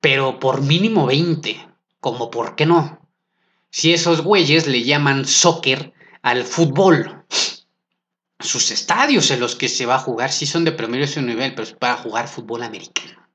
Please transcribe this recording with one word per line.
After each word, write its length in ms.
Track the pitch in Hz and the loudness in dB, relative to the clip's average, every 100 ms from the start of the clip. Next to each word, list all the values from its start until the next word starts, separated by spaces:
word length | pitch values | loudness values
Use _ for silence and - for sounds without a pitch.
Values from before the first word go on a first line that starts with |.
Pero 380 | 143 135 135 - | 2 0 0 0
por 220 | 135 127 | -2 0
mínimo 440 | 139 165 214 214 127 | 0 2 2 2 2
veinte, 600 | 139 175 160 104 107 - _ _ _ | 2 0 -2 -4 -10 -14 _ _ _
como 320 | 123 120 117 | -8 -6 -6
por 240 | 117 113 - | -6 -6 0
qué 100 | 151 | 4
no. 420 | 170 143 - _ _ _ _ _ _ _ | 4 2 -8 _ _ _ _ _ _ _
Si 240 | - 160 | 0 2
esos 280 | 170 170 160 | 2 2 2
güeyes 460 | 151 202 151 160 147 | 4 2 4 2 2
le 160 | 123 | 0
llaman 420 | 120 147 143 135 135 | 2 2 2 0 0
soccer 680 | - 160 170 131 131 147 _ - - | 4 4 2 -2 -2 -6 _ -20 -4
al 200 | 123 123 | -2 0
fútbol, 800 | 120 - 160 135 190 147 107 - _ - - - _ _ _ _ _ _ _ _ | -2 0 2 4 6 4 2 -10 _ -4 -4 -8 _ _ _ _ _ _ _ _
sus 320 | - 135 - | -6 -2 -2
estadios 580 | 214 - 208 294 247 - | -4 -2 0 4 4 2
en 80 | 131 | 0
los 140 | 120 - | -2 -2
que 120 | 127 | -4
se 180 | - 123 | -2 0
va 100 | 131 | 0
a 40 | |
jugar 320 | 131 117 131 | 0 -4 -2
sí 140 | - 143 | -2 -2
son 180 | 170 | 0
de 80 | 165 | 0
primero 320 | - 113 123 | 0 -4 -2
y 40 | 143 | -2
segundo 260 | 147 123 | -2 -4
nivel, 180 | 113 131 | -2 -4
pero 120 | - | -6
es 100 | 110 | -12
para 240 | - 120 120 | -4 -2 -2
jugar 300 | 117 110 120 | -4 -6 -6
fútbol 360 | - 107 117 | -12 -10 -8
americano 640 | 117 101 - - - - _ | -8 -12 -10 -10 -10 -20 _